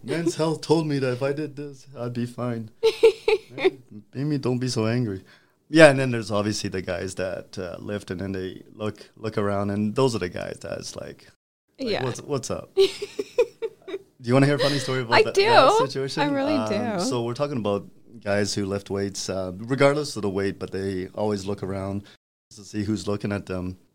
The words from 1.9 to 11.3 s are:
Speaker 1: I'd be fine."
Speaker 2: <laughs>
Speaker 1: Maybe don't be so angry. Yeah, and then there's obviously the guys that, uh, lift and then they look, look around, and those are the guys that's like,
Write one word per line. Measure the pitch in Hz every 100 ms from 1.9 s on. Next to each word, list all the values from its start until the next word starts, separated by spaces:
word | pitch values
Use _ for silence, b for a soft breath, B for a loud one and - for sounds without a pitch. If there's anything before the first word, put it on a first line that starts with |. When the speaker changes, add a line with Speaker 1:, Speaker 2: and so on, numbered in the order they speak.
| 131
Speaker 1:
I'd | 123
be | 120 120
fine." | - 123 113 110 _
Speaker 2:
<laughs> | 453 - 453 440 - 427 - - 330 - - 104 -
Speaker 1:
Maybe | 123 147 147
don't | 127 127
be | 127
so | 120 110
angry. | 120 117 95 b b b b _
Yeah, | 156 156
and | 135
then | 131
there's | 120 104
obviously | 104 104 104 101
the | 92
guys | 92 87 95 -
that, | 92 - - -
uh, | 90 -
lift | - 104 -
and | 90
then | 95
they | 95 92 - -
look, | - 107 - - -
look | 110 110
around, | 101 101 101
and | 104 107
those | 117 131
are | 113
the | 90
guys | - 50 50
that's | - - - -
like, | - - -